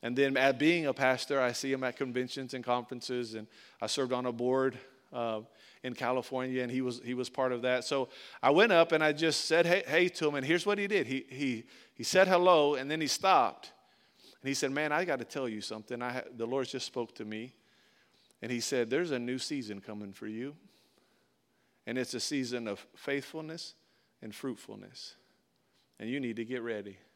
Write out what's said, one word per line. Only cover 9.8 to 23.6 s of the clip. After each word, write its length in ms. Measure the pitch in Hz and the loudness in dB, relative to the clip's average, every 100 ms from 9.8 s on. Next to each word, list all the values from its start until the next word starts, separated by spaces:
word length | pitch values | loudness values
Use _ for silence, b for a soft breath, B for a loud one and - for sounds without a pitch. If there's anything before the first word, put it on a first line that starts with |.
| - | 4
hey," 220 | 156 180 | 2 2
to 180 | - 156 | 2 0
him, 80 | 143 | 0
and 100 | 135 | 2
here's 200 | 170 202 | 2 2
what 120 | 202 | 0
he 100 | 202 | 2
did. 200 | 208 120 | 0 0
He, 180 | 131 - | -4 -6
he, 340 | 131 143 113 - B B | -4 -2 -2 -8 B B
he 100 | _ | _
said 240 | - 185 190 | 2 6 6
hello, 480 | 180 180 170 147 139 | 6 8 8 6 2
and 160 | 139 | -2
then 80 | 160 | -2
he 80 | 151 | -2
stopped, 640 | - 190 170 117 - - _ b b b b b b | 0 4 6 4 0 -18 _ b b b b b b
and 60 | 131 | -6
he 40 | |
said, 180 | 135 139 | -2 -2
"Man, 200 | 139 151 | -2 0
I 140 | 147 180 | 0 0
gotta 180 | 135 | -2
tell 240 | 143 143 127 | -4 -6 -4
you 140 | 107 | -6
something. 400 | - 107 104 120 | -8 -12 -8 -6
I 100 | 123 | -6
ha-, 160 | 123 - 120 | -6 -8 -8
the 100 | 117 | -4
Lord 220 | 135 127 | -2 -2
just 180 | 135 - | -6 -6
spoke 300 | - 117 - | -6 -8 -8
to 80 | |
me, 300 | 107 107 123 _ b b b b b b b b | -10 -8 -10 _ b b b b b b b b
and 100 | 117 | -6
he 80 | 120 | -4
said, 300 | 117 131 113 | -2 0 0
'There's 220 | 135 175 | 0 0
a 80 | 131 | -4
new 200 | 120 127 | -4 -6
season 400 | - 147 107 101 | -4 -6 -6 -10
coming 320 | - 104 101 | -10 -12 -12
for 160 | 98 107 | -12 -10
you, 260 | 110 131 151 _ b b b b b b b b b b b - | -8 -10 -12 _ b b b b b b b b b b b -8
and 100 | 123 | -6
it's 160 | 123 | -4
a 60 | 120 | -6
season 480 | - 143 123 123 113 | -4 -4 -2 -4 -4
of 180 | 101 - - | -8 -10 -12
faithfulness 800 | - 139 135 160 156 165 | -6 -4 -6 -12 -12 -12